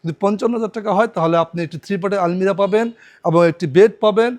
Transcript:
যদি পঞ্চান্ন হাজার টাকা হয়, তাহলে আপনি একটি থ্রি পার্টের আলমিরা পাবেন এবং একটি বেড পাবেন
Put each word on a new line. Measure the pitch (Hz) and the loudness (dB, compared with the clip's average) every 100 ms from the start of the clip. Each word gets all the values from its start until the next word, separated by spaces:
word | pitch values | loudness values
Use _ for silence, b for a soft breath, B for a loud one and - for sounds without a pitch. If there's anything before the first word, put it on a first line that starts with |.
যদি | 165 151 | -10 -2
পঞ্চান্ন | 202 208 233 240 | -2 0 -2 -2
হাজার | 226 226 | -6 -6
টাকা | 208 180 | -2 0
হয়, | 226 196 | 0 0
তাহলে | 165 170 | 0 0
আপনি | 165 170 165 | -2 -6 -8
একটি | 156 | -10
থ্রি | - 196 | -8 -4
পার্টের | 190 196 175 | -2 -2 -2
আলমিরা | 180 190 190 | 0 -2 0
পাবেন | 196 214 233 226 b b 170 | 0 0 -2 -8 b b 0
এবং | 165 170 | 2 2
একটি | 160 165 143 | 0 0 4
বেড | 214 - | 4 4
পাবেন | 214 208 233 | 0 2 -2